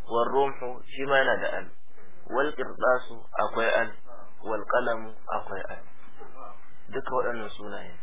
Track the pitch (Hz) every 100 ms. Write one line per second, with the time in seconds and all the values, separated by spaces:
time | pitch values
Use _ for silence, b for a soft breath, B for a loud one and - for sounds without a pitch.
0 | - 117 117 131 139 - 123 120 - 131
1 | 139 135 127 104 - 92 - - - -
2 | - - - 120 147 - - 101 110 127
3 | 120 117 101 - 107 113 117 113 113 -
4 | - - - - 104 110 101 120 123 113
5 | 110 - - - - 98 - - - -
6 | - - - - 123 - - - - 135
7 | 131 127 120 117 104 98 104 101 98 87